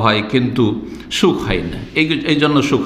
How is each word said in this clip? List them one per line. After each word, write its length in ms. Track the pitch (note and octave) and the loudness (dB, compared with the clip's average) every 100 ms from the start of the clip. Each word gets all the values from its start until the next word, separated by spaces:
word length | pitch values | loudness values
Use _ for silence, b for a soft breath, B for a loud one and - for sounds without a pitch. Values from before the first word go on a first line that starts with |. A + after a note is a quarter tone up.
হয়, 220 | A2 G#2+ G#2+ | 4 2 0
কিন্তু 340 | C3 A#2+ A#2+ G#2+ - - B B | 0 0 2 0 0 -8 B B
সুখ 260 | - F#3 - | 0 2 2
হয় 260 | A#2 F2+ | 0 -2
না। 160 | E2 F2 - | -4 -8 -6
এই, 120 | D#3 D#3 D#3 - | -2 0 0 0
এই 100 | D3 | 2
জন্য 200 | D3+ D3 | 2 2
সুখ 180 | - C3+ | 2 0